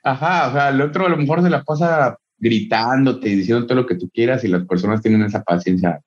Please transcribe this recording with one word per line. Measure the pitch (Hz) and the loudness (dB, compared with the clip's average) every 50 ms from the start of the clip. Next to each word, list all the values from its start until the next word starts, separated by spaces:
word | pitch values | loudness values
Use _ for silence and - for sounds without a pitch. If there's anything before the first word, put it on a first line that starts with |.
Ajá, | _ 143 131 131 151 170 185 170 151 127 | _ -2 -4 -2 -2 -2 0 0 0 0
o | |
sea, | 127 143 143 143 | 0 0 0 2
el | 139 135 | 2 0
otro | 143 151 151 185 190 | 0 0 0 0 0
a | 180 | 0
lo | 165 | 0
mejor | 156 143 139 160 170 | 0 0 0 2 2
se | 180 175 | 2 2
la | 160 - | 0 0
pasa | - - 156 147 170 170 165 156 139 120 - - _ _ _ | -2 -4 -2 0 0 0 2 2 0 0 -2 -6 _ _ _
gritándote | _ 110 113 113 107 101 110 117 110 113 120 131 135 135 131 123 131 - 107 | _ -2 0 0 0 0 0 -2 0 0 2 2 2 2 2 0 0 -2 -2
y | 101 | 0
diciéndote | 98 95 101 117 120 117 120 127 | 0 0 0 0 0 0 0 0
lo | 127 123 | 0 0
que | - - | -2 -4
tú | 90 - - | -6 -6 -8
quieras | _ - 117 120 131 131 120 | _ -2 0 0 0 -2 0
y | 101 | 0
las | 90 90 90 | 0 0 0
personas | - 92 90 92 104 110 110 | -2 -2 -2 0 0 -2 0
tienen | 110 113 110 107 | 2 2 2 4
esa | 104 104 104 107 | 2 0 -2 -4
paciencia | - - 87 87 90 90 92 92 92 87 80 76 _ | -2 0 -2 0 0 0 0 0 0 -2 -2 -4 _